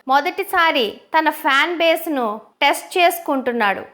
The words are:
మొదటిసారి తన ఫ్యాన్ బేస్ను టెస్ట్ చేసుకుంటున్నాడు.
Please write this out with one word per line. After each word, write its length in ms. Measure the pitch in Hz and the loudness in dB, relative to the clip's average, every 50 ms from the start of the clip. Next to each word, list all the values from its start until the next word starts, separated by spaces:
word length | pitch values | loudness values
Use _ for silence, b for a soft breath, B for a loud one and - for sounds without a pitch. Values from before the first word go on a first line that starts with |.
| B 262 | B 0
మొదటిసారి 880 | 262 285 285 359 359 - 392 - - 370 330 330 320 294 233 202 - - - _ - 320 | 0 2 0 0 -4 -6 -6 -2 0 2 2 2 2 0 0 -2 -4 -10 -8 _ 0 0
తన 120 | 320 302 | 0 0
ఫ్యాన్ 480 | 311 311 - 311 269 269 294 330 349 311 | 0 -2 0 2 2 2 2 0 0 0
బేస్ను 640 | 330 330 320 339 339 339 302 277 240 214 208 220 - _ _ - | 2 2 2 0 -2 -4 -4 -2 -2 -4 -4 -6 -10 _ _ 0
టెస్ట్ 360 | 294 285 330 - - - - 370 | 0 0 0 0 -4 -4 0 2
చేసుకుంటున్నాడు. 840 | 349 339 349 349 - - 294 269 240 269 240 240 214 202 190 - - - | 2 2 2 0 -2 -2 -2 -2 -2 -2 -2 0 0 0 0 -2 -6 -14